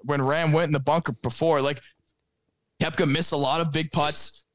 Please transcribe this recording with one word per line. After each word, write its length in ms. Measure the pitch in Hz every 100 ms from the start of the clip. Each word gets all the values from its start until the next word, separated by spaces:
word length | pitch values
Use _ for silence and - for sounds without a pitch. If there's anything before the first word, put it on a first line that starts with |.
when 180 | 127 143
Ram 280 | 131 156 160
went 140 | 160 165
in 80 |
the 60 | 147
bunker 320 | 135 165 -
before. 480 | 117 123 - 165 147
Like, 180 | 139 139 - _ _ _ _ _ _ _ _ -
Koepka 280 | 160 156 156
missed 220 | 156 170
a 60 | 147
lot 240 | 135 160
of 100 | 165
big 200 | 160 156
putts 540 | 143 147 147 - - _